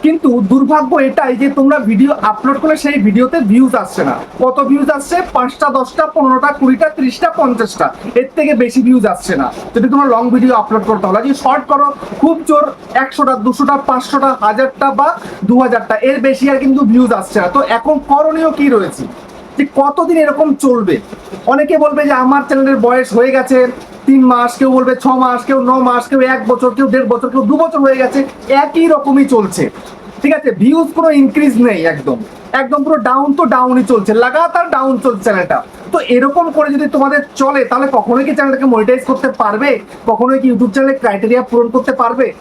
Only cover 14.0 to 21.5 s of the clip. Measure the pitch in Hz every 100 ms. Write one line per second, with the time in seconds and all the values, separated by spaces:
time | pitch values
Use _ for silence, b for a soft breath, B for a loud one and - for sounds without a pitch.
14 | - 277 269 262 208 214 262 - 277 214
15 | 302 - B B 196 247 254 226 - 220
16 | 254 269 262 262 269 269 269 269 233 233
17 | 247 208 185 214 190 180 180 226 269 302
18 | - 277 311 320 320 311 285 233 185 -
19 | 131 - - - - - 285 - 277 285
20 | 330 320 302 277 311 - 269 247 190 131
21 | - - - - -